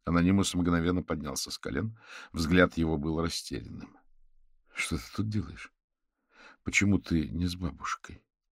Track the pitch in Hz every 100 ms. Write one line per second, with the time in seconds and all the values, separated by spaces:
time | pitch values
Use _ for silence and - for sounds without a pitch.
0 | - 85 87 98 98 90 87 87 82 90
1 | - 80 73 67 - - - 67 110 113
2 | - - - - 80 90 87 - 82 78
3 | 73 80 82 - - - 52 78 - -
4 | _ - - _ _ _ _ - - 80
5 | - - 107 110 76 - - _ _ _
6 | _ _ _ _ - - - - 98 95
7 | - 82 71 67 90 90 90 73 - -
8 | - - _ _ _